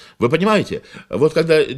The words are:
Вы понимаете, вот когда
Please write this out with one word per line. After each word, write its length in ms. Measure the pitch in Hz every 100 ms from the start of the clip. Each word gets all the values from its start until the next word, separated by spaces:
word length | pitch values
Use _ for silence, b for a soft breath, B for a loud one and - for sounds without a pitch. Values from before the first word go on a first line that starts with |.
| b b
Вы 100 | 120
понимаете, 540 | 165 202 208 - 90 B B B
вот 260 | 98 151
когда 300 | 156 165 156 -